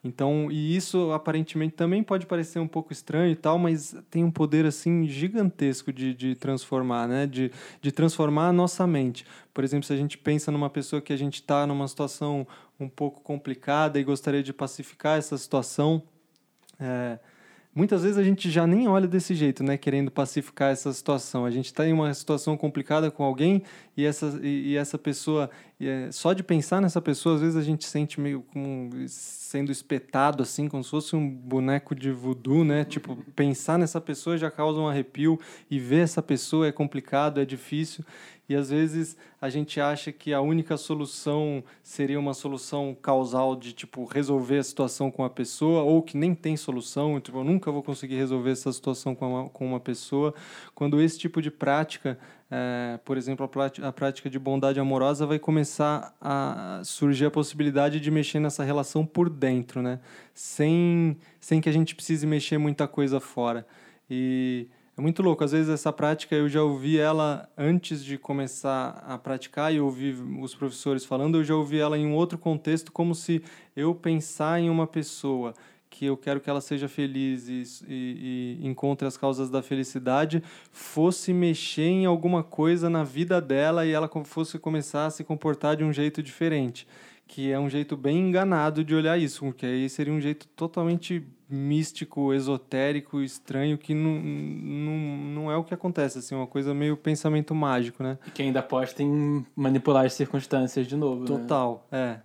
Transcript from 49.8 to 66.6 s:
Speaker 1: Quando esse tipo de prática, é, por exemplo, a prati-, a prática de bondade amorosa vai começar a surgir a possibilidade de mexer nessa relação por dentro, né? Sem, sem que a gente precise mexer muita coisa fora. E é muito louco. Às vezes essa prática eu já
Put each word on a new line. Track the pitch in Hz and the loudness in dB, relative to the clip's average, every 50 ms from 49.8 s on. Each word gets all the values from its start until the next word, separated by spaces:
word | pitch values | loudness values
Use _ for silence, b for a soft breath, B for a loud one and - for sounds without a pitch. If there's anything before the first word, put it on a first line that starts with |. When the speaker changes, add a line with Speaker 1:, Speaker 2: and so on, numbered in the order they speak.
| - - 120 - - - 143 139 147 151 147 B B B B B B B B | -4 -6 -8 -8 -6 -2 0 0 0 0 -2 B B B B B B B B
Speaker 1:
Quando | - 143 143 147 147 | -2 0 2 4 4
esse | 160 165 160 | 4 4 2
tipo | - - 170 - 123 | -2 -6 -2 -2 -2
de | 113 151 | -2 -2
prática, | 147 _ 143 135 139 151 156 151 - - - 139 127 B B B B B B _ | -4 _ 0 2 2 2 0 -2 -6 -6 -6 -6 -6 B B B B B B _
é, | 127 127 123 123 123 123 123 120 120 117 _ | -6 -4 -4 -2 -4 -4 -4 -6 -8 -10 _
por | - 139 | -4 -4
exemplo, | 131 120 131 135 131 139 | -4 -2 -4 -4 -4 -4
a | |
prati-, | 131 - 139 139 135 135 - 139 | -4 -2 -2 -2 -2 -2 -6 -8
a | 135 120 | -8 -4
prática | - 139 139 135 - - 139 | -2 -2 -2 -2 -4 -10 -8
de | 131 | -6
bondade | 135 135 135 135 135 135 139 135 | -4 -2 0 0 2 2 2 2
amorosa | 139 139 135 135 131 131 139 151 143 151 | 2 0 0 2 2 2 2 2 0 0
vai | 143 156 151 | 0 0 -2
começar | 151 - 156 156 147 143 - - 151 147 151 139 - - _ _ | 2 2 2 2 2 0 0 0 0 2 2 0 -4 -10 _ _
a | - 143 139 139 135 135 117 107 101 90 95 92 90 | -4 -2 -2 -2 -2 -2 -4 -6 -8 -8 -10 -10 -10
surgir | - - - 147 143 139 127 147 | -10 -4 2 2 2 4 4 2
a | 147 | 2
possibilidade | 147 151 147 - - 151 147 147 135 143 143 147 147 156 | 2 0 -2 -2 -2 0 0 2 4 4 2 2 2 0
de | 147 151 | 0 2
mexer | 156 156 147 - - 151 | 2 2 0 0 0 0
nessa | 151 147 143 - 143 | 0 0 0 -2 -2
relação | 135 143 147 135 - - 156 156 | 0 0 0 -2 0 0 0 0
por | 156 - 175 175 170 | 0 2 2 2 2
dentro, | 156 139 139 131 127 123 120 123 - 131 | 2 0 2 2 2 2 0 -2 -4 -4
né? | 123 123 123 123 B B B B B B B | -2 -2 -4 -6 B B B B B B B
Sem, | - - - - - 147 156 165 170 175 175 170 170 165 160 147 b b b b b | -16 -14 -12 -2 0 2 4 6 6 6 4 4 4 4 2 0 b b b b b
sem | - - 160 160 | -2 2 2 2
que | 156 160 | 4 4
a | 151 | 4
gente | 160 160 160 - | 4 2 2 -2
precise | - - - 165 151 147 | -12 -4 -2 -2 0 2
mexer | 156 151 147 139 - 156 | 0 0 0 0 0 0
muita | 151 151 151 143 147 151 139 | 0 2 0 0 0 -2 -2
coisa | - 143 143 135 135 135 | 0 0 0 2 2 -2
fora. | - - - - 120 120 117 117 113 B B B B B B B B _ | -2 -4 -6 -2 -2 -2 -2 -4 -8 B B B B B B B B _
E | 131 127 127 131 131 131 131 127 123 123 120 123 b b b b b | -4 -2 -2 0 0 0 0 -2 -2 -4 -6 -10 b b b b b
é | - | -2
muito | 139 160 165 - 190 | 0 0 2 4 4
louco. | 180 156 - 156 | 4 4 4 2
Às | 139 | 2
vezes | 143 160 160 156 | 2 2 2 2
essa | 156 147 - 156 | 0 0 0 -2
prática | 147 - 147 151 156 156 - - 160 | -2 0 0 0 0 -2 -2 0 0
eu | 147 147 | 2 2
já | 147 139 156 | 2 2 2